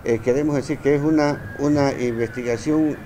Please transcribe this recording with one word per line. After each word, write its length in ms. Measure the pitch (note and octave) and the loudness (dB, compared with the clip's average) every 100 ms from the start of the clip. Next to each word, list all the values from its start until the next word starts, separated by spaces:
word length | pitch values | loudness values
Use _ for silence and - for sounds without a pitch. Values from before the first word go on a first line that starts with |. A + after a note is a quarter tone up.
eh, 160 | A2 A#2 | 0 -2
queremos 360 | B2 B2+ D3+ C#3+ | 2 0 2 0
decir 220 | B2+ D3+ | -2 -2
que 180 | C#3 C#3+ | 2 2
es 60 | |
una, 540 | D3 D#3 D3 C3+ - - | 2 2 2 0 -6 -4
una 320 | C#3+ D3 C#3 | 0 2 2
investigación 1040 | - B2 A#2 A2+ A#2 A#2+ A#2 D3 D3+ D#3 C#3+ | 0 -2 -2 -4 -4 -4 -2 0 2 0 -2